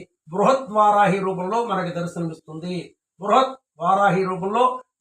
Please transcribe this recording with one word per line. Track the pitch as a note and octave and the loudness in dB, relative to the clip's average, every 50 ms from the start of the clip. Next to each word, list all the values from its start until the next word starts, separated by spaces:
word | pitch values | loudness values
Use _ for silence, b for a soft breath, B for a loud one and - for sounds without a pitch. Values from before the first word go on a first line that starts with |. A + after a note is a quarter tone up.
| - - _ _ _ D3+ | -8 -12 _ _ _ -8
బృహత్ | E3 F#3+ G3+ A3+ C4+ C4+ C4 F#3 | -2 2 4 4 4 2 0 -2
వారాహి | G#3 G#3+ G#3+ G#3 G#3 G#3 G3+ F#3+ F#3 G3 | 2 2 4 4 6 4 4 4 2 0
రూపంలో | F#3 F#3+ F#3+ E3+ F3+ F#3+ A3 A#3 A#3 | -2 -4 -4 -4 -4 -4 -2 -2 -2
మనకి | G#3+ F#3+ F#3 F3 E3+ | -2 -2 -4 -4 -4
దర్శనమిస్తుంది. | D#3+ E3+ E3+ E3+ - F3 E3+ D#3+ D#3+ - _ - D#3 D#3+ D#3+ F3+ F3+ E3+ - - _ _ _ _ _ - | -6 -6 -8 -8 -6 -6 -8 -8 -8 -10 _ -16 -14 -12 -10 -8 -8 -8 -10 -12 _ _ _ _ _ -10
బృహత్ | F3+ G3+ G#3 B3+ C4+ C4 - - _ _ _ - | -4 0 2 2 2 2 -2 -10 _ _ _ -6
వారాహి | E3 F3 F#3+ G3+ G3+ G3 E3+ F#3+ F#3+ | -2 0 2 4 4 4 2 2 0
రూపంలో | F#3 F#3 E3+ F3+ G3 G#3+ A#3 B3 C4 B3+ B3+ - _ _ - | -2 -4 -6 -4 -2 0 2 2 2 0 -4 -12 _ _ -8